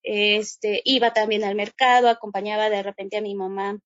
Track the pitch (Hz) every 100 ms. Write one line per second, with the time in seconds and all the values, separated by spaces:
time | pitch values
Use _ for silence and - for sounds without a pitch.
0 | - 208 208 208 208 - 208 202 - 262
1 | 233 226 214 214 208 208 214 - 262 247
2 | 240 233 208 196 208 214 214 202 202 196
3 | 196 208 208 202 190 196 202 208